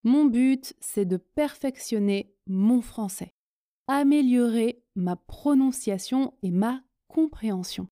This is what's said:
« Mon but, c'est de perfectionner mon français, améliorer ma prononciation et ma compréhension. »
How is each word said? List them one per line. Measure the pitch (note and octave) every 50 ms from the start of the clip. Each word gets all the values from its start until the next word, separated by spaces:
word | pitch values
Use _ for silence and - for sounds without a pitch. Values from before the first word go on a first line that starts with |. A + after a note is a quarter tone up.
| -
« |
Mon | A3+ B3+ D4 D4+
but, | C#4+ A3 A#3+ B3+ C4 C4 C4 - - - _
c'est | - - - G#3+ G3+
de | F3+ F#3
perfectionner | F3+ _ _ _ - D4+ C#4+ - - - C4+ C4 - - - A#3 G#3+ G3+ G3+ G3 G3+ G3+ _ _ _ _
mon | - F#3+ F#3+ G3 A3 B3 B3
français, | A3+ - - - G#3 F#3+ - - F3+ F3+ _ _ _ _ _ _ _ _ _ _ _
améliorer | - C4+ C#4+ C#4+ C#4 D4 D4+ C#4 B3+ B3 B3 A#3+ A#3 A3 A#3 A3+ A#3+ B3 _ _ _ _
ma | G3 F3+ F3+ F3+
prononciation | F3 _ - - - - D4 D4 C4+ C4+ C4 B3+ - - G#3+ G3 F#3+ - - B3+ C4 C4+ - _ _ -
et | F#3
ma | F3 F#3 G#3 A#3 B3+ C4 _ _ _ _ _ _
compréhension. » | - D#4+ D#4+ D#4 D4+ - A3 A3 G3 F#3 F3+ - - - F#3 F#3